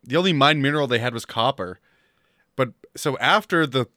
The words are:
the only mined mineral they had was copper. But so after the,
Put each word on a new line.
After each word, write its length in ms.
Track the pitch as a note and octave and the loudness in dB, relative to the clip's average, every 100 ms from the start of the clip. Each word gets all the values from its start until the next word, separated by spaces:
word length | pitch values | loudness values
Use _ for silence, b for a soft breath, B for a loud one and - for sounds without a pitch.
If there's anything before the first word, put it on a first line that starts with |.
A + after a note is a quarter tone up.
the 140 | - D3+ | -4 0
only 160 | F#3+ | 2
mined 280 | D3+ C#3 D#3 | 4 4 2
mineral 280 | C3+ D3+ C#3 | 0 0 0
they 100 | A#2+ | -2
had 160 | A#2+ | -2
was 100 | A#2 | -6
copper. 540 | - A#2 A#2+ - F2+ F2+ _ _ _ _ _ _ _ - | -8 -2 -2 -2 -8 -12 _ _ _ _ _ _ _ -4
But 160 | B2 - - - | -4 -6 -20 -8
so 200 | D3+ C3 | -6 -2
after 460 | B2+ G3+ - E3+ | 2 0 2 0
the, 220 | D3+ C3 A#2+ | 0 0 -4